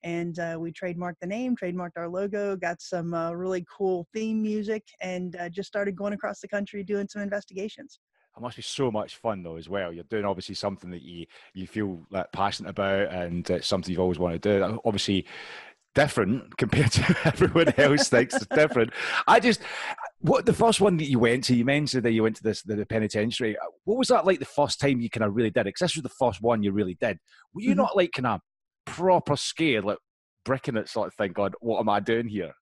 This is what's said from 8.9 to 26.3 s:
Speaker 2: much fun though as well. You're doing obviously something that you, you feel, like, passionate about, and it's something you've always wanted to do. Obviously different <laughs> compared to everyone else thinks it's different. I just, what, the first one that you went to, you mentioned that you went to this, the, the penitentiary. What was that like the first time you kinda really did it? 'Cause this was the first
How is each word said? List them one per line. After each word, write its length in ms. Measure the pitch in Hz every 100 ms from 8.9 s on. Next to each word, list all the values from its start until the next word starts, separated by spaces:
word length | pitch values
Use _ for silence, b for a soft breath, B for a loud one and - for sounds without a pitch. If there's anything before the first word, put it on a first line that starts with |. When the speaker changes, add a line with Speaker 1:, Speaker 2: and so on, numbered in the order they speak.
Speaker 2:
much 240 | 107 101 -
fun 280 | 117 101
though 120 | 85 80
as 140 | 78
well. 240 | 98 90
You're 100 | 85
doing 220 | 85 110 101
obviously 300 | 92 - 98
something 360 | 101 95 90
that 120 | 87
you, 220 | 65 87 80 B B
you 120 | 92 92
feel, 400 | 107 101 87 80
like, 220 | 98 90
passionate 380 | - 101 - 85
about, 380 | 90 98 98 98
and 360 | 90 87 87 85
it's 160 | 90 -
something 240 | 98 90
you've 120 | 87
always 180 | 92 82
wanted 240 | 87 82
to 160 | 104 101
do. 220 | 92 113
Obviously 420 | - 101 - 98 - B B B B B _
different 640 | - 147 - 95 127 - -
<laughs> 0 |
compared 340 | - - 151
to 260 | - - 170
everyone 500 | 165 - 160 170 165 -
else 320 | 143 143 -
thinks 260 | 123 131 262
it's 100 | 104
different. 440 | 151 151 123 117 B B B B
I 140 | 220
just, 220 | 220 214 B B B B B _
what, 260 | - 262 240
the 60 |
first 300 | - 233 214
one 160 | 202 175
that 80 | 151
you 120 | 127
went 280 | 117 123 -
to, 100 | 123
you 80 |
mentioned 400 | 120 143 147 131
that 80 | 117
you 120 | 113
went 120 | 110 110
to 80 |
this, 180 | 110 104
the, 140 | 92 104
the 100 | 101
penitentiary. 680 | 110 107 107 110 113 117 104 85 - -
What 120 | 233
was 120 | 254
that 160 | 247 185
like 140 | 175
the 60 | 135
first 360 | - 143 -
time 180 | 143 127
you 100 | 117
kinda 200 | - 107
really 200 | 101 113
did 160 | 101 98
it? 60 |
'Cause 140 | - 180
this 100 | 160
was 80 |
the 60 | 131
first 320 | - 123